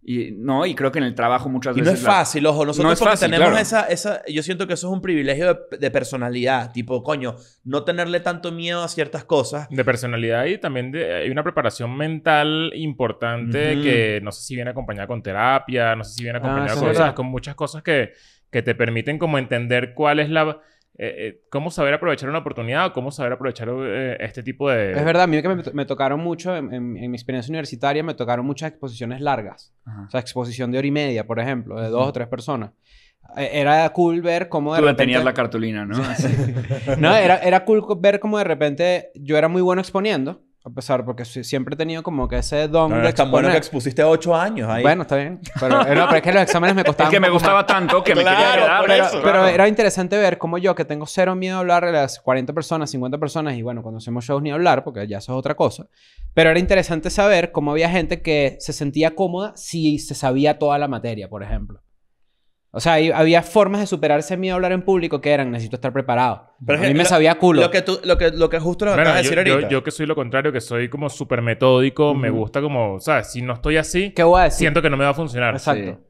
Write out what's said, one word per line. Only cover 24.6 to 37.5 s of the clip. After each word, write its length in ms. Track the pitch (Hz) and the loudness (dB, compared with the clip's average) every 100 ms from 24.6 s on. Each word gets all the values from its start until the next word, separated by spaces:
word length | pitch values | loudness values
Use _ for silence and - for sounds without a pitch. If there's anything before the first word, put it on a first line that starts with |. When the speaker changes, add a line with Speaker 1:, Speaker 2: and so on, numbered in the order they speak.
| 143 | 0
Speaker 3:
de 220 | 120 101 | 0 0
Speaker 4:
Es 120 | 92 151 | 0 2
verdad, 180 | 170 | 2
a 40 | 180 | 4
mí 120 | 156 | 2
que 40 | 160 | 0
me, 120 | 180 170 | -4 -6
me 120 | 147 139 | -8 -6
tocaron 340 | 135 135 147 | -2 -2 -2
mucho, 340 | 170 165 180 180 | -4 -6 -6 -6
en, 160 | 135 | -6
en, 240 | 123 120 104 | -8 -8 -8
en 140 | 123 | -10
mi 40 | 120 | -10
experiencia 360 | 117 127 117 | -6 -8 -6
universitaria, 500 | 160 143 120 139 147 | -8 -8 -4 -2 -2
me 120 | 160 147 | -4 -6
tocaron 280 | 117 120 127 | -4 -2 -2
muchas 240 | 143 156 | -6 -8
exposiciones 500 | 156 135 117 117 127 | -10 -14 -10 -10 -6
largas. 540 | 143 131 101 - _ _ - | -2 -2 -4 -16 _ _ -18
Speaker 1:
Ajá. 200 | 107 98 | -16 -8
Speaker 4:
O 20 | |
sea, 100 | 131 | -8
exposición 520 | 123 127 120 120 123 | -6 -8 -8 -6 -4
de 80 | 127 | -2
hora 80 | 139 | -2
y 40 | |
media, 360 | 147 147 127 113 | -2 -2 -4 -4
por 120 | - | -4
ejemplo, 400 | 120 127 113 104 | -4 -6 -8 -8
de 100 | 113 | -4
dos 120 | 117 | -2
Speaker 1:
Ujú. 80 | 135 | -2
Speaker 4:
o 40 | |
tres 140 | 139 117 | -2 -8
personas. 440 | 123 120 135 104 _ _ _ _ _ _ - | -8 -6 -8 -8 _ _ _ _ _ _ -8
Eh, 120 | 139 | -6
era 340 | 147 143 156 160 | 0 2 4 2
cool 320 | 170 170 170 | 2 2 2
ver 280 | 170 170 175 | 0 -2 -2
cómo 240 | 165 147 | -4 -2
de 60 | 160 | 4
Speaker 1:
Tú 60 | 151 | 4
le 60 | |
Speaker 4:
repente 120 | 127 | 4
Speaker 1:
tenías 200 | 127 127 | 2 2
la 100 | 127 127 | 2 0
cartulina, 500 | 120 113 113 107 104 | -2 -2 -4 -6 -6
¿no? 160 | 113 | -4
Así. 240 | 131 120 127 | -4 -4 -2
Speaker 4:
<laughs> 720 | 120 131 127 117 131 120 135 | 0 -2 -4 -6 -6 -4 2
No, 180 | 156 214 | 4 4
era, 220 | 185 180 | 6 4
era 260 | 180 | 4